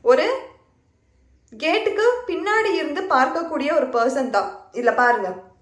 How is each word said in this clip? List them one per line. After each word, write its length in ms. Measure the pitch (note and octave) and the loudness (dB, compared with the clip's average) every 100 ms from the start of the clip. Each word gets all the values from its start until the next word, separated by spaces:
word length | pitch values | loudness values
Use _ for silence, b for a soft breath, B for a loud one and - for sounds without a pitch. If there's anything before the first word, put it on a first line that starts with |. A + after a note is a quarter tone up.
ஒரு 300 | A3+ C4+ G4 C5 - - _ _ _ _ _ _ _ _ _ A3 | 4 4 2 -4 -8 -20 _ _ _ _ _ _ _ _ _ -6
கேட்டுக்கு 460 | D#4 G4+ G#4+ G4+ A#4 B4 - | -2 0 0 2 2 2 -4
பின்னாடி 460 | F4 G4+ A4 G#4+ | -6 0 0 0
இருந்து 260 | E4+ D4+ D4+ | -2 -2 -6
பார்க்கக்கூடிய 760 | F#4+ C#4 C4 E4 E4 D4+ C#4+ | 2 2 2 -2 -6 -4 0
ஒரு 120 | D#4 B3+ | 0 0
பர்சன் 440 | A#3+ A#3 C#4 B3+ | 0 0 0 -2
தான். 380 | G3+ F#3+ - - | -2 -2 -10 -14
இதுல 220 | - A#3+ | -2 0
பாருங்க. 380 | A3+ A#3+ A#3 F#3 F#3 - _ | 2 2 2 -2 -8 -16 _